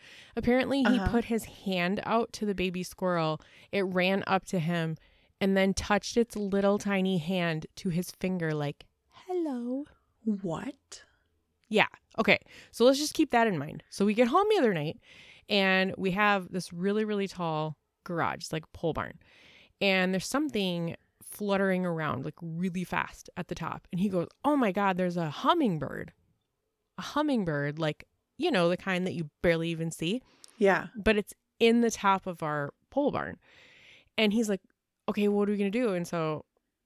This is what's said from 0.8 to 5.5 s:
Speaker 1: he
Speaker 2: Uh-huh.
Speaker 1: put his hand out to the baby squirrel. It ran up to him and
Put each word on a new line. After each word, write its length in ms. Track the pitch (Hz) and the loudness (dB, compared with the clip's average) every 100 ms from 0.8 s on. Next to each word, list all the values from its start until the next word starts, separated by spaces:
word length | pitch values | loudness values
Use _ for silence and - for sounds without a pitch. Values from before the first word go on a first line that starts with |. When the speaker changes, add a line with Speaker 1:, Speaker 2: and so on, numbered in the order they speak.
Speaker 1:
he 140 | 240 247 | 4 4
Speaker 2:
Uh-huh. 100 | 185 | 2
Speaker 1:
put 160 | 233 240 | -2 0
his 180 | 226 | -4
hand 560 | - - - 185 175 196 | -4 -10 -4 0 0 -2
out 280 | - 226 - | 0 0 -2
to 120 | - 208 | -4 -4
the 80 | |
baby 280 | 190 185 180 | -2 -2 -2
squirrel. 560 | 180 - 185 175 160 156 - - - | -8 -4 -2 0 0 -2 -8 -20 -6
It 100 | 202 | -2
ran 400 | 190 185 180 196 - | 0 2 2 2 0
up 160 | 190 - | -2 0
to 140 | 190 | -2
him 360 | 160 175 160 160 _ _ _ - | 0 0 -2 -6 _ _ _ -2
and 160 | 196 | 2